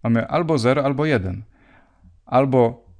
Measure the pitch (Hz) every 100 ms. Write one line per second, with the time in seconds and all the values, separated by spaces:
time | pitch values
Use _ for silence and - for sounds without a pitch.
0 | 120 117 110 151 170 151 117 143 139 139
1 | 156 127 92 95 - _ _ _ _ _
2 | - _ - 127 139 127 120 127 _